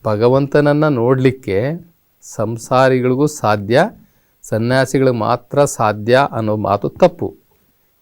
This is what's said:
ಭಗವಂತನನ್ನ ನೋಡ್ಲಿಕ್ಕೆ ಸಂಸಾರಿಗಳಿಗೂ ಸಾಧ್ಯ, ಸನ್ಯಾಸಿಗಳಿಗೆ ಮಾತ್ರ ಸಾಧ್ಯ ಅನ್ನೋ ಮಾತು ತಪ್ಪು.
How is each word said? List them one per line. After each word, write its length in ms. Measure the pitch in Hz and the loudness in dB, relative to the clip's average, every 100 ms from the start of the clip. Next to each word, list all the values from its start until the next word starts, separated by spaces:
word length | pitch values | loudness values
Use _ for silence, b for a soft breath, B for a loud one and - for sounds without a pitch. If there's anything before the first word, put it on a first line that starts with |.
| 113 | -2
ಭಗವಂತನನ್ನ 800 | 104 117 131 139 151 147 147 156 | 0 2 2 2 2 2 2 0
ನೋಡ್ಲಿಕ್ಕೆ 960 | 135 117 131 131 131 - 95 127 170 - _ _ _ | 0 0 2 0 -2 -4 -4 -4 -8 -14 _ _ _
ಸಂಸಾರಿಗಳಿಗೂ 1040 | - - 107 117 - 127 131 131 123 127 151 | -20 -8 -8 -8 -2 2 4 2 0 0 -2
ಸಾಧ್ಯ, 640 | - 110 104 98 123 202 - b b b b | -2 -2 -2 0 0 0 -4 b b b b
ಸನ್ಯಾಸಿಗಳಿಗೆ 760 | - 110 117 131 131 143 131 120 | -8 -4 0 0 0 0 0 0
ಮಾತ್ರ 480 | 107 123 _ 139 | -2 -2 _ -2
ಸಾಧ್ಯ 640 | 143 - 113 107 104 123 143 | -2 0 -2 -2 0 2 2
ಅನ್ನೋ 240 | 123 110 107 | -2 -4 -2
ಮಾತು 320 | 98 104 - | -2 -2 -4
ತಪ್ಪು. 480 | - 180 - 98 - _ _ _ _ _ _ | 0 0 0 -10 -10 _ _ _ _ _ _